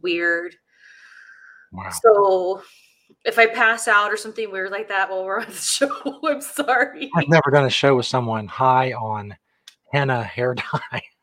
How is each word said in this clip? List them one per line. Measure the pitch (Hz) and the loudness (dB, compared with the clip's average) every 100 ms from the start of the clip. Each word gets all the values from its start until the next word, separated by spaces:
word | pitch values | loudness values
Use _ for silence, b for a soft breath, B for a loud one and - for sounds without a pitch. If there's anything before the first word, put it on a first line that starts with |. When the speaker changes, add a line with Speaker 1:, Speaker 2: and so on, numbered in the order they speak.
Speaker 1:
weird. | 180 170 170 170 175 - _ B B B B B B B B B B | -4 -2 0 0 -2 -12 _ B B B B B B B B B B
Speaker 2:
Wow. | 180 190 - | -16 -12 2
Speaker 1:
So | 226 208 196 185 180 190 b b b b b _ - | 4 6 4 2 -2 -6 b b b b b _ -4
if | 226 | 2
I | 226 | 2
pass | 233 220 226 233 | 4 0 2 2
out | 208 208 | 2 2
or | 214 | -2
something | 220 220 214 | -8 -8 -8
weird | 190 190 | -6 -6
like | 196 214 | -6 -4
that | 196 190 | -2 -2
while | 190 | -4
we're | 190 196 | -4 -6
on | 220 | -6
the | |
<laughs> | |
show, | 196 - - 277 - 285 277 311 | -8 -4 0 0 -2 -8 -6 -4
I'm | 285 | -4
sorry. | - - 285 247 240 156 143 165 | -6 -6 0 0 0 -4 -6 -2
Speaker 2:
I've | 143 | 4
never | 160 139 | 4 6
done | 143 135 | 4 4
a | |
show | - 139 131 | 4 4 4
with | 120 | 2
someone | 127 117 110 104 | -2 -2 -4 -6
high | - 131 127 131 | 0 2 4 2
on | 120 110 107 101 98 _ b b b _ | -2 -6 -8 -10 -16 _ b b b _
henna | 143 139 123 | -2 0 -2
hair | 110 - 123 | -4 -4 -4
<laughs> | 123 | -4
dye. | - 147 - 120 - _ | -6 -8 -8 -12 -12 _